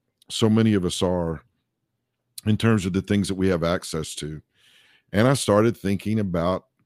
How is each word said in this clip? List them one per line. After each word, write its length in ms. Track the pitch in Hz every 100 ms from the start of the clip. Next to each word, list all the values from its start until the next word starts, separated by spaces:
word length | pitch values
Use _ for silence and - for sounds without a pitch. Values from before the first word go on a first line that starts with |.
| _ _ _
so 200 | - 113
many 240 | 110 113
of 120 | 104 90
us 160 | -
are 400 | 92 90 82 78 _ _ _ _ _ _ _ _ _ - -
in 100 | 107
terms 300 | 113 110 92
of 80 |
the 80 | 92
things 260 | 92 101 95
that 80 | 95
we 140 | 95
have 120 | 90
access 540 | 82 90 - 80 76 -
to. 260 | 76 76 _ _ _ _ _ _ _
And 160 | 95 120
I 60 |
started 420 | 135 - 101 113 107
thinking 440 | 95 98 104 110
about 480 | 101 87 85 92 - _